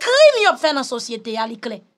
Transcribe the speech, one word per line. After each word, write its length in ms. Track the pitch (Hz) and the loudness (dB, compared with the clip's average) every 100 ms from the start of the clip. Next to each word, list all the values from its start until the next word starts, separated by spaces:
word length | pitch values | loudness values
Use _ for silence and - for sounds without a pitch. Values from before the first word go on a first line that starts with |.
krim 400 | - 523 605 508 | -2 6 6 6
yo 80 | 403 262 | 0 2
fè 140 | 311 285 | -2 -2
nan 100 | 262 | -6
sosyete 500 | 233 226 226 226 220 | -8 -10 -12 -10 -8
a 60 | 226 | -8
li 80 | 226 | -8
klè. 240 | 240 220 _ | -12 -14 _